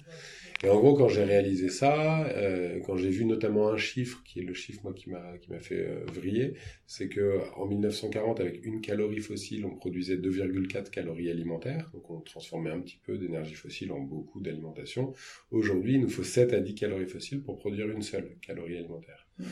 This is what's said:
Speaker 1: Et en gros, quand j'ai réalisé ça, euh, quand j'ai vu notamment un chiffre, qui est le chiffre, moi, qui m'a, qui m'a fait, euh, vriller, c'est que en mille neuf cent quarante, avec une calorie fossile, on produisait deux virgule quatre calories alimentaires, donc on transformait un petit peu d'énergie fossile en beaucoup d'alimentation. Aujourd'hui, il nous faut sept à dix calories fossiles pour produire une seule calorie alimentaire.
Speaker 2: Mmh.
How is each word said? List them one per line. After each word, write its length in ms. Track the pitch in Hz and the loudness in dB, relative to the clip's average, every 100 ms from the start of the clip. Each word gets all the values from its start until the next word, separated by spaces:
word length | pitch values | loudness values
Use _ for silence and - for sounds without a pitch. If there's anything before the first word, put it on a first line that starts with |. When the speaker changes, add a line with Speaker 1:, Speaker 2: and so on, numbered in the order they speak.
| - - - - - - | -10 -12 -16 -18 -12 0
Speaker 1:
Et 60 | 95 | 6
en 100 | 104 | 10
gros, 140 | 127 | 10
quand 140 | 139 120 | 10 8
j'ai 140 | 101 | 6
réalisé 460 | 98 101 98 92 92 | 6 6 6 2 0
ça, 580 | - 139 151 156 160 156 | 4 4 4 4 2 0
euh, 520 | - 101 92 87 90 | 0 0 0 0 -2
quand 160 | 95 95 | -2 0
j'ai 140 | 95 | 2
vu 160 | 95 113 | 4 2
notamment 420 | 110 107 104 107 | 4 4 4 4
un 80 | 110 | 2
chiffre, 460 | - 127 123 - | 0 -2 -4 -6
qui 160 | - 90 | -12 -8
est 20 | |
le 120 | 90 | -6
chiffre, 260 | 87 - 101 | -8 -10 -10
moi, 100 | 101 | -10
qui 160 | 87 - | -10 -10
m'a, 260 | 90 87 87 | -10 -10 -14
qui 120 | - | -12
m'a 100 | 82 | -12
fait, 260 | - 90 85 | -4 -2 -2
euh, 160 | 80 - | -4 -8
vriller, 400 | - 92 107 135 - - - - | -6 0 2 2 -2 -12 -18 -14
c'est 240 | - 101 | -8 -4
que 300 | 101 101 98 - - | 0 2 2 -2 -4
en 100 | 98 | -2
mille 140 | 104 | 2
neuf 140 | 104 | 0
cent 140 | 104 107 | 0 -2
quarante, 320 | 110 110 113 | 0 0 0
avec 240 | 90 85 | -2 -4
une 160 | 110 110 | -6 -6
calorie 400 | 104 104 104 107 | -2 0 0 -2
fossile, 460 | 107 104 - 107 98 | -6 -8 -6 -6 -6
on 100 | - | -6
produisait 400 | 92 90 92 90 | -6 -4 -2 0
deux 140 | 92 | 0
virgule 360 | 92 95 95 95 | 0 0 0 -2
quatre 240 | 104 98 | -4 -6
calories 400 | - 85 82 87 | -6 -6 -4 -4
alimentaires, 600 | 85 82 82 120 156 160 | -2 -4 -4 -4 -4 -6
donc 180 | 87 - | -12 -14
on 100 | 82 | -14
transformait 500 | - 82 - 85 78 | -14 -16 -10 -6 -4
un 100 | 85 | -6
petit 180 | 87 - | -8 -12
peu 140 | - 95 | -8 -6
d'énergie 340 | 90 80 78 | -4 -4 -6
fossile 400 | 76 - - - | -10 -12 -10 -8
en 80 | 73 | -6
beaucoup 400 | 69 78 76 98 | -6 -8 -10 -10
d'alimentation. 720 | 82 78 80 - - - 135 - - - _ | -8 -8 -10 -12 -8 -4 -4 -6 -18 -20 _
Aujourd'hui, 460 | 113 104 95 107 135 | 0 2 2 4 4
il 40 | |
nous 80 | 113 | 4
faut 160 | - | 0
sept 300 | 92 - 123 | 2 4 6
à 60 | 104 | 4
dix 140 | 95 | 0
calories 320 | 104 104 95 92 | -2 -2 -2 -4
fossiles 360 | - - 139 | -8 -8 -8
pour 160 | 139 95 | -8 -8
produire 320 | 104 101 107 | -6 -4 -4
une 120 | 107 | -4
seule 360 | 104 98 85 - | -4 -6 -6 -12
calorie 380 | - 87 85 87 | -12 -10 -8 -8
alimentaire. 500 | 85 85 82 - _ - | -8 -12 -16 -20 _ -14
Speaker 2:
Mmh. 60 | 92 | -12